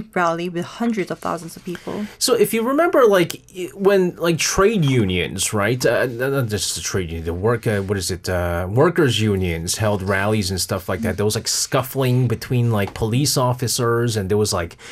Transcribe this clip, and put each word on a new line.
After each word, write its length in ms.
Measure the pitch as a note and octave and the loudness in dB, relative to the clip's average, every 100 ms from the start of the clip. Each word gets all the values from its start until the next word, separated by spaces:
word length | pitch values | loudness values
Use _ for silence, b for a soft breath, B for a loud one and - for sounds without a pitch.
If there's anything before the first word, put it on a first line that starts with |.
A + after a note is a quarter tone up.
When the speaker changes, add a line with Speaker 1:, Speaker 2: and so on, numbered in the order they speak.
| G#3+ F#3 | 0 0
Speaker 1:
rally 320 | E3+ E3+ F3+ | 0 0 -4
with 160 | E3+ | -6
hundreds 480 | - - A#3 G#3+ E3+ | -8 -4 -4 -2 -4
of 80 | E3 | -6
thousands 380 | F#3 E3+ E3 - | -6 -6 -8 -14
of 80 | - | -12
people. 400 | F3 - G3 G#3 - | -10 -8 -8 -8 -4
Speaker 2:
So 160 | - | 0
if 200 | A#3+ G#3 | 2 2
you 100 | A3+ | 2
remember, 400 | A3+ C#4+ F4 E4 A3+ | 2 2 4 6 6
like, 340 | G3 E3+ - - F#3 | 6 2 -2 -12 -12
i-, 120 | F3 | -10
when, 420 | G3 G3 G3 F3+ - | 0 4 4 2 0
like, 220 | E3+ E3 | 0 0
trade 480 | - - G3 A3 C#3+ | 0 4 4 4 4
unions, 640 | B2+ F#2+ F2+ C#2 G2 - | 4 2 0 -2 -2 -2
right? 340 | G#2+ G2+ B2 C3+ | 0 0 2 2
Uh, 220 | A2 B2 | 2 0
n-, 100 | A#2 | -2
not 300 | C3 C#3 A#2 | -2 0 0
just 280 | G2+ - - | -2 -4 -6
the 60 | |
trade 280 | - G2+ E2+ | -4 -4 -4
union, 160 | E2 E2 | -4 -4
the 80 | |
work, 340 | E2+ G#2+ A#2+ A#2+ | -2 0 0 0
uh, 140 | G#2 | -2
what 160 | F#2+ G2+ | 0 -2
is 120 | F2+ | -2
it? 200 | F2 - | -4 -2
Uh, 400 | F2+ F2 E2+ F#2 | -2 0 -2 -2
workers' 480 | A#2 E3+ E3+ C#3+ G#2 | 2 2 4 2 2
unions 600 | A2 F#2+ F2+ E2 E2+ - | 2 2 0 -2 -4 -2
held 220 | A2 G#2 | 0 0
rallies 480 | F#2+ F#2+ G2+ A2 F#2 | 0 0 0 0 -2
and 120 | F#2 | -4
stuff 260 | - G2 - | -4 -6 -4
like 140 | F#2+ | -4
that. 160 | A2 F2 | -4 -2
There 80 | G#2 | -2
was, 100 | G#2+ | -2
like, 140 | - | -4
scuffling 800 | - - C3+ B2 C3 B2+ B2 B2 | -4 -2 -2 -2 -2 0 2 0
between, 420 | A2+ - B2 A#2+ | -2 -2 0 2
like, 220 | G#2+ G2+ | 0 -2
police 420 | - A2 A#2+ C#3+ D3 | -2 -2 0 0 0
officers, 800 | B2 B2 A#2 - A#2 A#2 A#2+ G#2+ | 0 0 -2 -2 0 2 0 -2
and 140 | F#2 | 0
there 80 | G#2 | 2
was, 160 | G#2 | 2
like, 240 | F#2+ E2+ - B | 0 -4 -10 B